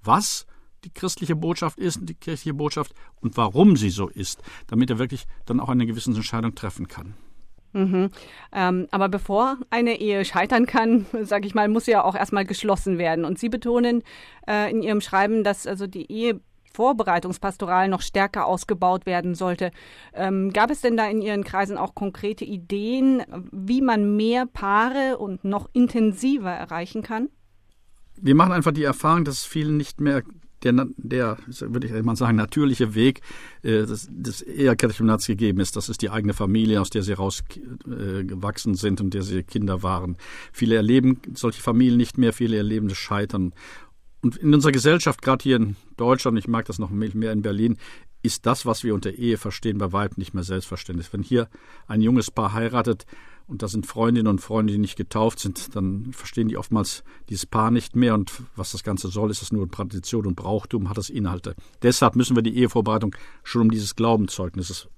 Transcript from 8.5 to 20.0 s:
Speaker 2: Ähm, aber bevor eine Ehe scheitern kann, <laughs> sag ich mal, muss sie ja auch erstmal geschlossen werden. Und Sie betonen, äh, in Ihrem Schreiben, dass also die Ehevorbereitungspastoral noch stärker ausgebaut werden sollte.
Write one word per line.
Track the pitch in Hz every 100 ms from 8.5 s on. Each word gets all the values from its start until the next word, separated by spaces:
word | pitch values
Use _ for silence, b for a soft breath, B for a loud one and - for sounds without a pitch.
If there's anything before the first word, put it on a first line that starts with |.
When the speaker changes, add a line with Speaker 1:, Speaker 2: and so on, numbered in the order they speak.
Speaker 2:
Ähm, | - 185 185 180
aber | 196 196
bevor | 190 - 202 254 269 254
eine | - 240 226
Ehe | 208 196
scheitern | 190 185 196 240 247
kann, | 262 226 226 196
<laughs> | 233
sag | 202 202 202
ich |
mal, | 208 208
muss | 220
sie | 233
ja | 214
auch | 185 190
erstmal | 202 202
geschlossen | 190 196 214 190 - 175
werden. | 170 160
Und | 160 185
Sie | 240
betonen, | 233 240 240 240 240 - B B B -
äh, | 214 208
in | 220
Ihrem | 214 208
Schreiben, | - 196 202 220
dass | 202 196 -
also | 196 196
die | 190 -
Ehevorbereitungspastoral | 214 233 214 _ _ _ - 240 247 196 175 180 180 196 185 185 185 190
noch | 185
stärker | - 202 196 196 180
ausgebaut | 180 - 190 180 185 190
werden | 180 180
sollte. | 170 185 175 185 B B B